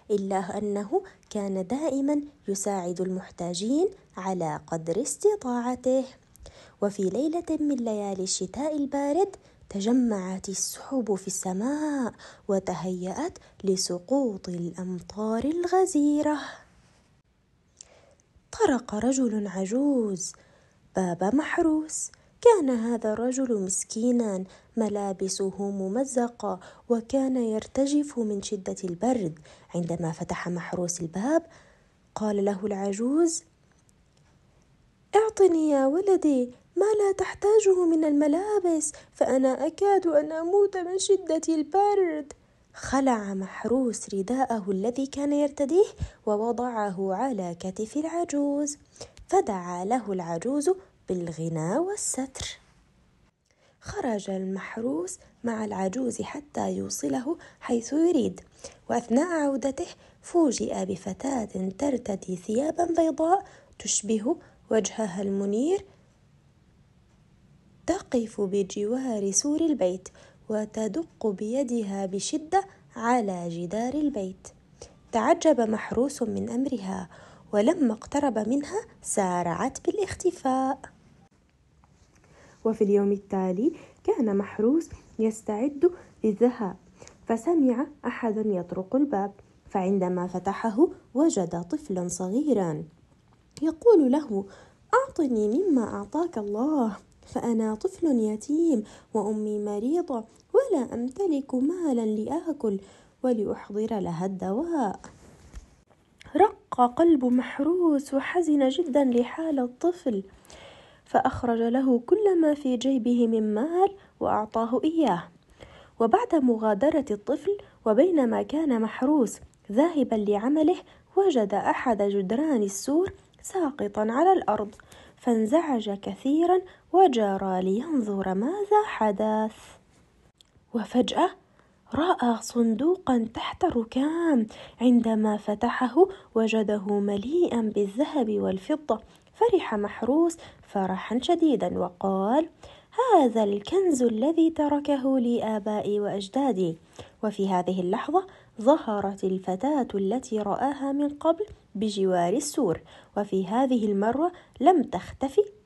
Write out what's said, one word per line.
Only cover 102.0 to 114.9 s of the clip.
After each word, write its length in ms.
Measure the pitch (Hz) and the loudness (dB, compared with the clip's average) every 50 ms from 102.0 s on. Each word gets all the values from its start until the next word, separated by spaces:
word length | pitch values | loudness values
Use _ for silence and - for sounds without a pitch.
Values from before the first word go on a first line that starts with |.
| 226 | 2
لآكل 720 | 214 214 214 214 226 277 330 349 339 302 294 - 220 196 196 - - - - - _ _ _ - | 0 0 -2 -2 -2 -4 -4 -4 -4 -4 -2 -2 -2 -2 -4 -6 -12 -20 -20 -20 _ _ _ 0
ولأحضر 760 | 254 247 220 202 185 - - - - 202 208 220 220 233 208 | 0 0 0 0 -2 -4 -6 -8 -8 -4 -4 -2 -2 -2 -2
لها 260 | 180 175 170 156 180 | -2 -4 -4 -4 -4
الدواء." 760 | 196 196 180 185 185 190 233 330 339 339 302 240 196 - - - - - - - - - - - - - - - - _ _ _ _ _ _ _ _ _ _ - - - | -4 -4 -4 -4 -4 -2 -2 -2 -2 0 0 0 -2 -4 -6 -12 -20 -20 -20 -20 -20 -20 -20 -20 -20 -18 -18 -18 -20 _ _ _ _ _ _ _ _ _ _ -14 -2 4
رق 580 | 302 381 427 - - _ _ - - 247 240 247 | 6 6 6 4 0 _ _ 0 2 2 2 4
قلب 300 | - 330 339 330 269 247 | 4 6 6 6 4 4
محروس 880 | 247 247 247 - - - - 285 302 349 370 349 330 294 277 285 - 269 | 2 2 2 0 -2 -4 -2 0 0 2 2 4 4 2 2 0 -2 -4
وحزن 560 | 269 277 - - 359 339 311 294 285 269 262 | -4 -2 -2 0 0 2 2 4 4 4 4
جدا 340 | 269 349 349 320 247 294 277 | 2 0 0 2 2 2 4
لحال 560 | 262 240 240 240 - - - 320 320 302 269 | 4 4 2 2 0 -2 -6 -4 -2 -2 -2
الطفل، 640 | 247 247 247 - - 339 349 - - 269 220 196 196 - - - - - - - - - - - - - - _ _ | -2 -4 -4 -2 -2 -2 -2 -2 -2 -4 -2 -2 -4 -8 -14 -20 -20 -20 -20 -20 -20 -20 -20 -20 -20 -20 -20 _ _
فأخرج 540 | - - 240 - 262 - - - 240 233 226 | -2 0 2 2 2 0 -2 -2 -2 0 0
له 400 | 226 233 233 262 269 262 247 240 | 0 2 2 2 4 4 2 2
كل 420 | 240 - 359 427 427 403 370 339 | 2 2 2 4 4 4 4 4
ما 120 | 320 302 294 | 4 4 2
في 240 | 294 294 262 254 233 | 2 0 -2 0 0
جيبه 500 | 247 269 269 262 220 240 247 240 240 226 | 2 2 2 2 2 2 2 4 4 2
من 260 | 226 220 220 214 208 | 2 2 0 0 0
مال 420 | 208 247 320 339 359 381 403 392 - - - _ - | 0 0 0 2 2 2 2 2 -4 -20 -20 _ -4
وأعطاه 640 | - - 185 208 214 220 - 226 226 226 240 254 - | -2 0 0 0 -2 -2 -2 -2 0 0 0 0 0
إياه. 400 | 311 | 0